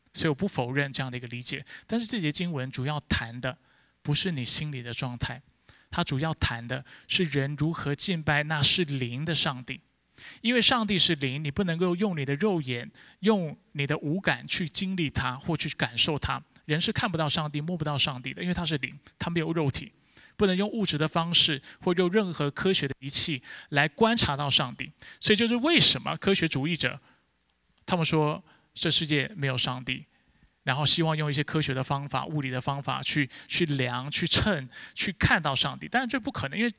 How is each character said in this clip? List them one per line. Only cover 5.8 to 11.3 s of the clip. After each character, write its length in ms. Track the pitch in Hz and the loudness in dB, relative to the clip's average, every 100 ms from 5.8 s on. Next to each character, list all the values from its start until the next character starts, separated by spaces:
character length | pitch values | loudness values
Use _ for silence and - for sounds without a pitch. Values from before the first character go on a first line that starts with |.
| _ | _
它 140 | - | -4
主 160 | 175 135 | -2 0
要 140 | 160 | -2
谈 340 | 156 - 117 117 | -2 -2 -2 -4
的 160 | 131 135 - - | -8 -8 -14 -2
是 160 | - | 0
人 320 | 175 139 135 147 | 0 0 0 0
如 140 | 151 | -2
何 240 | 165 143 143 | 0 -2 0
敬 260 | - 170 | 0 0
拜 220 | 156 147 | 2 0
那 180 | 147 156 | 2 2
是 220 | 139 - | 4 4
灵 400 | 165 139 120 120 | 2 -2 -4 -4
的 100 | 160 | -2
上 300 | 156 165 127 | 0 0 -2
帝。 160 | 123 131 _ _ _ - - - | -8 -14 _ _ _ -20 -20 -6
因 120 | 220 | 0
为 80 | 247 | 4
上 240 | 220 254 208 | 6 4 4
帝 120 | 196 | 4
是 180 | - 160 | 4 2
灵， 260 | 135 | -2